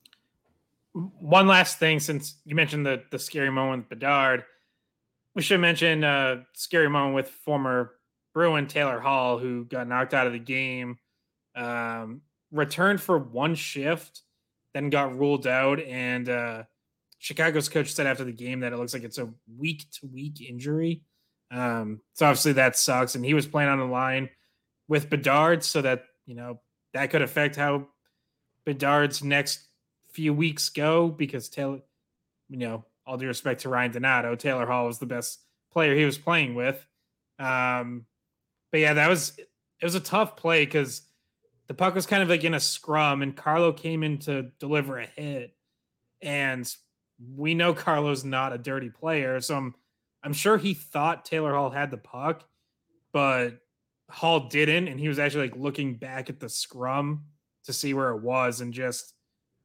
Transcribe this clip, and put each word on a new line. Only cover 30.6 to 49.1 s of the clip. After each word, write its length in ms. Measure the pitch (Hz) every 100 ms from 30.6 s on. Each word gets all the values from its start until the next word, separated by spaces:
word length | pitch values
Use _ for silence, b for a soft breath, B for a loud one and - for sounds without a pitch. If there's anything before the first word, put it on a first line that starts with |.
| -
go, 400 | - 151 165 170
because 400 | 156 147 131 -
Taylor, 320 | - 139 139 - _ _ _ _ _ -
you 80 | 131
know, 260 | 120 113 113 _ -
all 80 | 127
due 120 | 131
respect 340 | 120 139 127
to 80 | 135
Ryan 220 | 123 123
Donato, 440 | 117 135 127 120 120
Taylor 300 | 147 131 120
Hall 220 | 123 120
was 120 | 117
the 60 | 127
best 340 | 120 120 - _ _ _
player 240 | 170 156 139
he 80 |
was 140 | 151 143
playing 360 | - 170 139
with. 320 | 120 123 135 - _ _ _ _ -
Um, 640 | 135 127 127 123 120 120 117 _ _ _ _ _ _
but 100 | 160
yeah, 120 | 151
that 140 | 151 151
was, 300 | 180 - -
it 460 | - _ _ _
was 120 | 170 180
a 60 |
tough 340 | - 196 214 -
play 300 | 165 165 147
'cause 380 | 156 131 117 - _ _ _ _ _ -
the 60 |
puck 220 | 131 185 185
was 100 | 185
kind 160 | 202
of, 60 | 180
like, 160 | 170
in 100 | 160
a 60 | 156
scrum 640 | - - - 151 151 139
and 140 | 139 135
Carlo 360 | - 156 170
came 320 | 156 160 160
in 160 | 156 143
to 320 | 147 139 127 -
deliver 400 | 139 151 135 127
a 60 | 113
hit. 500 | - 147 139 120 _ _ _ _ _ _ _
And 480 | 151 143 139 127 120 - _ _ _ _ 120
we 220 | 135 151 165
know 180 | 175
Carlo's 520 | 165 - 151 147 139 135
not 280 | 131 131
a 40 | 123
dirty 320 | 120 135 127
player. 500 | - 160